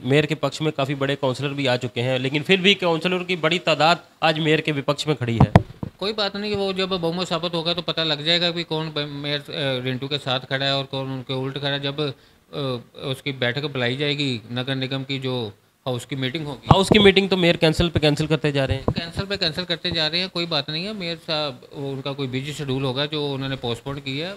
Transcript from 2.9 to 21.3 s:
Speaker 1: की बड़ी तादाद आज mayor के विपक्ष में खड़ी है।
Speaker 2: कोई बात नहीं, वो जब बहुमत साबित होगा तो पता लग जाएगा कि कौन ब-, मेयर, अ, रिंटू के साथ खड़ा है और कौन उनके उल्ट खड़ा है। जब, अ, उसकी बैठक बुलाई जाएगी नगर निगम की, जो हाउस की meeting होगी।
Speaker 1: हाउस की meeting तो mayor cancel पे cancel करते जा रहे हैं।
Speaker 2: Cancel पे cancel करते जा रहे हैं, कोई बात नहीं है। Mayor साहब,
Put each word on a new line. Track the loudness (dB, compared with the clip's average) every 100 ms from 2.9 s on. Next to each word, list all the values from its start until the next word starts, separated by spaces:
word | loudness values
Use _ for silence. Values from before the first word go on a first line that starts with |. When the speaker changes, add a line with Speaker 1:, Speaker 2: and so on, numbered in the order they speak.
| 0 0 -2
Speaker 1:
की | -2 -2
बड़ी | 0 0
तादाद | 2 4 4 4 -2 _
आज | 0 2
mayor | 4 2
के | 2
विपक्ष | 0 0 0 0
में | 0
खड़ी | 2 4
है। | 8 8 6 -4 -10 -6
Speaker 2:
कोई | -4
बात | -2 -2 -2
नहीं, | -2 0
वो | 0
जब | 0 0
बहुमत | 0 0 0 -2
साबित | -2 0
होगा | -2 0
तो | -2
पता | -2 -2
लग | 0 0 2
जाएगा | 2 2
कि | -2
कौन | -2 -2 -2
ब-, | -4 -4
मेयर, | -4 -4 -4
अ, | -4 -4 -2 0 -2
रिंटू | -2 -2
के | -4
साथ | -2 -2
खड़ा | -2 -2 0
है | 0
और |
कौन | -2 -6 -4
उनके | -6 -4
उल्ट | -4 -4 -4
खड़ा | -2
है। | -2
जब, | -2 -2
अ, | -4 -4 -14 _ _ -6 -4 -4 -8 -10
उसकी | -6 -4 -4
बैठक | 0 0 0 -2
बुलाई | 0 0 0
जाएगी | 0 0 0 -2 -4
नगर | -6 -4 -2
निगम | -2 -4
की, | -4 -4
जो | -2 -4 -4 -8 _ _ -6
हाउस | -4 -4
की | -4
meeting | -2 -4 -6
होगी। | -4 2
Speaker 1:
हाउस | 4 6
की | 6
meeting | 8 6 4
तो | 4
mayor | 4 4
cancel | 4 4 2
पे | 2
cancel | 2 2 2
करते | 0 0
जा | 0 0
रहे | 0
हैं। | 0
Speaker 2:
Cancel | -2 -2 -6 -4
पे | -2
cancel | -2 -2 -4
करते | -4 -2
जा | -2 0
रहे | 0
हैं, | -4
कोई | -4 -2
बात | -2 -4
नहीं | -6 -6
है। |
Mayor | -6 -6 -8
साहब, | -4